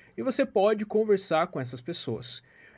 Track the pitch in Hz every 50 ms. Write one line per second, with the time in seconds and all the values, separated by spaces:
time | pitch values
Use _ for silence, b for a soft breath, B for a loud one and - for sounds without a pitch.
0 | b b b - 233 262 - - 269 269 - 208 190 214 220 208 214 - - 214
1 | 220 214 202 190 - - 165 156 170 165 - 151 127 123 135 123 - 170 170 -
2 | - - 110 - - - - - - b b b b b b